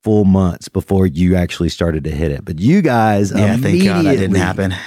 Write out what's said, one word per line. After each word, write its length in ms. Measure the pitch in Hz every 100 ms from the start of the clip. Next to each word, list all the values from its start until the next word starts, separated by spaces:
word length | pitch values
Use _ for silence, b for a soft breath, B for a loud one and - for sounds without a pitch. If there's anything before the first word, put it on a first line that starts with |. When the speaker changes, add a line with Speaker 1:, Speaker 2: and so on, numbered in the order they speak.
Speaker 1:
full 200 | - 107
months 460 | 98 95 92 - -
before 360 | 98 - 95 95
you 300 | 76 90 90
actually 320 | 87 - 85
started 380 | - 85 78 71
to 60 |
hit 200 | 73 80
it. 140 | 69 -
But 140 | 80
you 220 | 104 190
guys 520 | 160 120 110 101 101 104
Speaker 2:
Yeah, 220 | 104 113
thank 260 | 143 175
God 220 | 196 180 156
that 60 |
didn't 240 | 135 95 95
Speaker 1:
immediately 40 |
Speaker 2:
happen. 340 | 92 95 95 92